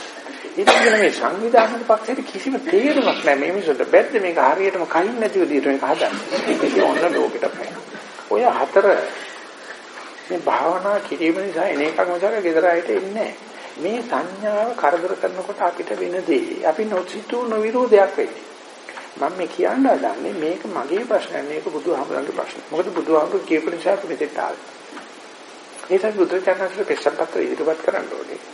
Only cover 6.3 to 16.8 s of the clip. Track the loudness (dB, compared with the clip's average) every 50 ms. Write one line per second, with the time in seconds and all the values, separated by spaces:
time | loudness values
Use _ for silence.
6.3 | -4 -2 0 0 0 0 0 2 4 4 4 4 4 2 2 2 2 0 0 0
7.3 | -2 -2 -4 -4 -4 -6 -10 -10 -12 -12 -14 -14 -16 -16 -16 -16 -16 -16 -4 0
8.3 | 0 4 4 4 4 2 0 4 4 6 6 6 6 4 2 -2 -6 -10 -12 -14
9.3 | -14 -14 -16 -16 -18 -16 -16 -16 -16 -16 -18 -18 -16 -16 -16 -16 -16 -16 -8 -6
10.3 | -6 -2 0 0 2 2 2 2 0 0 0 0 0 0 -2 -4 -2 0 2 2
11.3 | 2 0 -2 -2 -2 0 0 0 2 2 0 0 2 2 0 0 2 0 0 0
12.3 | 0 0 0 2 2 4 4 4 4 2 2 0 0 0 0 -2 -4 -4 -4 -4
13.3 | -6 -10 -16 -18 -18 -16 -16 -16 -10 -6 -4 -4 -2 -4 -4 -4 -2 -2 -2 -4
14.3 | -8 -6 -4 -2 0 0 0 0 0 0 2 2 2 2 0 -2 -2 -2 -2 -4
15.3 | -4 -4 -8 -8 -4 -2 -2 -2 -2 -2 -6 -6 -4 -4 -4 -4 -4 -2 0 2
16.3 | 2 2 2 -2 -4 0 0 0 2 2